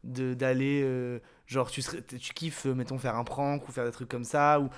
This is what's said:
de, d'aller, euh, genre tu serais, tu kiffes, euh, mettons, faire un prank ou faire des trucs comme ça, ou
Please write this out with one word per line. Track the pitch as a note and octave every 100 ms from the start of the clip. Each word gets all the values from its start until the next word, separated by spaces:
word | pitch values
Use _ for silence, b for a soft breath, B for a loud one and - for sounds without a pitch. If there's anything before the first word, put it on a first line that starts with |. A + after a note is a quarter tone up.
de, | - B2+ B2+
d'aller, | B2+ C3 C3 C#3 C#3+
euh, | C3+ B2+ B2 A#2+ b b -
genre | C3 B2
tu | -
serais, | B2+ E3
tu | - B2+ -
kiffes, | - E3 - C#3
euh, |
mettons, | B2+ A#2 C3
faire | B2 A2+
un | A#2
prank | - C#3+ C#3+ C#3+
ou |
faire | B2+ A#2+
des |
trucs | - B2
comme | B2
ça, | A#2 D3 D3 D3
ou | C3+